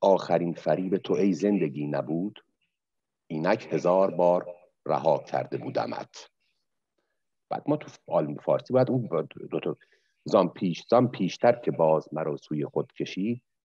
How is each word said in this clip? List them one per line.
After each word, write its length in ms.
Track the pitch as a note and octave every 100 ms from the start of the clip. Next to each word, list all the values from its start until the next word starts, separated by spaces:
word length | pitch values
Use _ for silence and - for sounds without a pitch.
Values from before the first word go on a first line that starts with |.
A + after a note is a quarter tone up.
آخرین 520 | G2+ F#2 - E2+ F2
فریب 440 | D#2+ - E2+ F#2 F#2+
تو 160 | -
ای 200 | F2+ G2
زندگی 540 | D2+ G2+ G2+ D#2+ C#2 D2
نبود، 520 | C#2+ - D#2+ G#2 - _ _ _ _ _ _ _ _ -
اینک 400 | D#2 E2+ A#2 -
هزار 400 | D#2 F2 F#2+ F#2+
بار 440 | E2+ F2 F2+ - - _ _ D2
رها 320 | D2 D2+ C#2
کرده 400 | - B1+ B1+ C2
بودمت. 720 | A#1+ A#1+ A#1 A#1 - - - _ _ _ _ _ _ _ _ _ _ _ -
بعد 140 | - -
ما 100 | D3+
تو 140 | - - -
آلمان 280 | E2+ D2+ -
فارسی 380 | - C2+ -
باید 160 | B2+ B2+
اون 380 | B2+ F#2+ D#2+ C#2+ - -
دو 80 | D#2
تا 180 | F2 D2+ _ _ _ _ -
زان 240 | G#2 F2+
پیش، 360 | - F2+ D#2+ -
زان 180 | A#2 B2+
پیشتر 520 | - F2 - A#2+ A#2+
که 120 | -
باز 420 | D#2+ D#2+ D#2 -
مرا 240 | D2+ D#2+ C#2+
سوی 280 | - D2+ C#2
خود 280 | D2+ -
کشی، 500 | - - - G#2+ A#2+ _ _